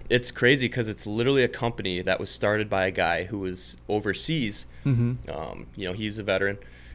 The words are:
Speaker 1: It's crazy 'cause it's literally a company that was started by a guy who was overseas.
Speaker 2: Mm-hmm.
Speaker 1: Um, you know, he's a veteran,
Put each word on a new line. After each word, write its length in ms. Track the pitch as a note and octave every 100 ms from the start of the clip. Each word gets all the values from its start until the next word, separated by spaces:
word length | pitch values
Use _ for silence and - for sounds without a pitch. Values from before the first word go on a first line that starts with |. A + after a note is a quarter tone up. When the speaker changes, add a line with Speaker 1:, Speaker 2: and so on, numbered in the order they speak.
| -
Speaker 1:
It's 220 | B2 B2
crazy 380 | - B2 C#3 B2
'cause 180 | B2+ A2
it's 180 | F#2+ G#2
literally 360 | A2 A#2+ C#3
a 40 | A#2+
company 540 | - A#2 A2+ F#2+ F2+
that 160 | F#2 -
was 100 | G2
started 400 | - G#2 G#2+ G#2
by 160 | G2 F#2+
a 60 |
guy 320 | F#2+ E2+ E2+ F#2
who 140 | G#2
was 360 | F#2 F2+ - - -
overseas. 760 | G#2+ G#2 F#2 - D#3+ A2 - - - C#3+
Speaker 2:
Mm-hmm. 440 | A#2+ A#2+ B2 -
Speaker 1:
Um, 340 | D2+ C#2+ G1+ - -
you 120 | F2+
know, 60 |
he's 260 | F#2+ G#2+ G#2+
a 40 |
veteran, 340 | G2+ F#2+ G2 G2+ - - -